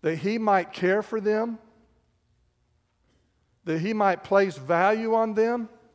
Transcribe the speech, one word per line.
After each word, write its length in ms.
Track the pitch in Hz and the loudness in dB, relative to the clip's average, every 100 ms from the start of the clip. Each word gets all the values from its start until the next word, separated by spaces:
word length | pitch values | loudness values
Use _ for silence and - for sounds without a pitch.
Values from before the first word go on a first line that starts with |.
That 140 | 160 160 | -2 -2
he 200 | 175 226 | -2 -2
might 340 | 220 196 170 | 2 2 0
care 300 | - 180 196 | -2 0 0
for 180 | 208 220 | -2 -4
them? 400 | 208 214 233 226 - _ _ _ _ _ _ _ _ _ _ _ _ _ _ _ _ _ _ _ - | -2 -2 -2 -8 -14 _ _ _ _ _ _ _ _ _ _ _ _ _ _ _ _ _ _ _ -6
That 140 | 160 | -4
he 140 | 180 | -2
might 300 | 214 202 175 | 0 0 0
place 340 | - 196 196 139 | 2 2 2 -2
value 560 | 135 170 190 220 226 226 | -2 2 2 2 0 0
on 180 | 226 | 0
them? 340 | 214 226 240 220 - _ | 0 0 0 -6 -14 _